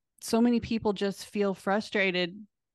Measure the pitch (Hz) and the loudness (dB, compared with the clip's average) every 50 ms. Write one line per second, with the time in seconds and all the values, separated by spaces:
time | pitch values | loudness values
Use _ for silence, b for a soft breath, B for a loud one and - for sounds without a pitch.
0 | _ _ _ - - - 233 226 233 240 240 226 - - 233 220 - 214 196 - | _ _ _ -14 -6 0 2 4 4 4 4 2 0 -2 -4 -2 0 -2 -2 0
1 | 202 196 190 - - - - 202 202 196 185 - - 202 190 220 214 - - 214 | -2 -2 -4 -4 -10 -6 -4 -2 0 0 -2 -2 -2 -2 0 0 -2 -2 0 0
2 | 190 190 175 180 180 175 185 208 214 - _ _ _ _ | 2 2 2 0 -2 -2 -4 -10 -18 -20 _ _ _ _